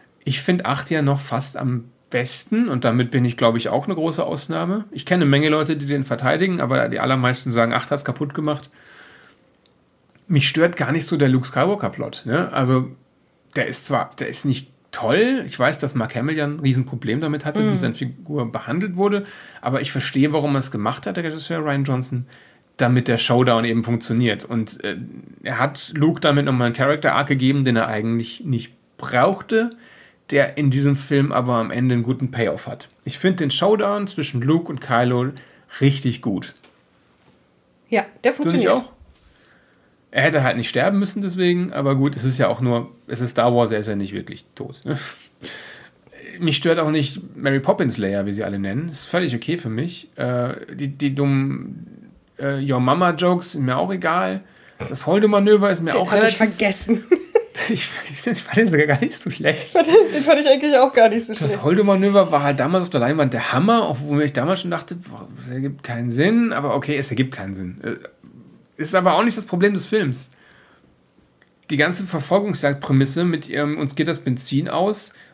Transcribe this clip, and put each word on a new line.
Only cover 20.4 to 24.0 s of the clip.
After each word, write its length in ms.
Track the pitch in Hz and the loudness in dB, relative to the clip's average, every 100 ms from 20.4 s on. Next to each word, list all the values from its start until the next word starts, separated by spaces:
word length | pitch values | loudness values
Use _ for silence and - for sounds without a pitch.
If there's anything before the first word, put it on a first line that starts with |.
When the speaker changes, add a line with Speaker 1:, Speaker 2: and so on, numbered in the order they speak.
| 147 139 | 0 0
Speaker 1:
er 40 | |
es 120 | 127 | -2
gemacht 340 | 107 104 135 202 | -4 -4 -4 -6
hat, 120 | 180 | -6
der 60 | 165 | -6
Regisseur 380 | 160 - 165 151 | -8 -6 -4 -2
Rian 180 | 139 139 | -2 0
Johnson, 400 | 127 127 123 127 - - _ _ - | -2 -4 -6 -8 -16 -20 _ _ 0
damit 320 | 123 127 123 | 2 4 2
der 100 | 113 | 0
Showdown 460 | - 120 127 113 | 2 4 4 4
eben 200 | 117 113 113 | 2 0 0
funktioniert. 580 | 117 | -2